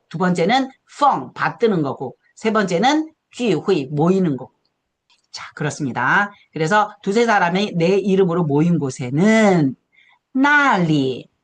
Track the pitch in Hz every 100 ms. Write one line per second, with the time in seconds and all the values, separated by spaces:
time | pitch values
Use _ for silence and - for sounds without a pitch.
0 | _ 160 180 175 170 254 262 - _ -
1 | 285 190 127 - 147 - 226 185 139 127
2 | 131 - _ - 220 214 190 175 240 302
3 | 311 _ _ - 240 151 - 180 135 147
4 | 165 190 180 127 120 _ _ _ _ _
5 | _ _ _ - - - 151 - 143 113
6 | 127 175 202 - _ 151 160 214 208 -
7 | - 202 240 208 175 180 208 175 170 196
8 | 196 190 185 185 156 143 170 165 135 -
9 | 127 139 202 220 214 180 139 120 _ _
10 | _ _ _ 262 277 294 277 208 170 151
11 | 131 120 - _